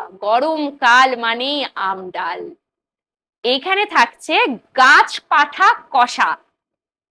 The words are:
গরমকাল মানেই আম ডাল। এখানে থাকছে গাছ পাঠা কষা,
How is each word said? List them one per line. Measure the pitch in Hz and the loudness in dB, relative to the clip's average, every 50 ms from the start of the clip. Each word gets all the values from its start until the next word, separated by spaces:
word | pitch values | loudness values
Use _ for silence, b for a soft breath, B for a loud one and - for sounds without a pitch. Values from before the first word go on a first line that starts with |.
| - - - - 196 | -8 -12 -14 -8 -2
গরমকাল | 208 226 247 285 320 320 302 294 277 285 - 262 233 240 254 262 262 247 233 233 | 0 0 0 0 0 -2 -4 -6 -8 -6 -2 2 4 4 4 4 2 0 -4 -4
মানেই | 226 233 240 254 277 294 285 247 - - - 196 190 | -4 -4 -4 -4 -6 -4 -6 -6 -8 -8 -6 -6 -6
আম | 190 190 185 180 170 | -6 -8 -10 -12 -10
ডাল। | 170 185 170 180 180 170 170 - _ _ _ _ _ _ _ _ _ _ _ _ _ _ _ _ _ - | -10 -8 -8 -10 -10 -14 -16 -18 _ _ _ _ _ _ _ _ _ _ _ _ _ _ _ _ _ -2
এখানে | 240 262 269 - 370 381 403 415 403 - | -2 -2 -2 -2 -2 -2 -2 -2 0 2
থাকছে | 277 233 - - _ - - 320 403 494 330 233 - - _ _ 254 | 0 0 0 -2 _ -6 -2 0 0 0 -2 -4 -8 -14 _ _ 2
গাছ | 254 269 302 370 427 - - - - _ | 4 6 6 6 4 2 -4 -10 -4 _
পাঠা | 339 302 294 294 - - 381 440 480 - - _ - | 0 0 0 0 0 0 2 2 2 0 -6 _ 0
কষা, | 254 247 240 - 262 202 165 151 - _ _ _ _ _ _ _ _ _ _ _ _ _ _ | 0 0 0 0 -2 -2 -2 -4 -8 _ _ _ _ _ _ _ _ _ _ _ _ _ _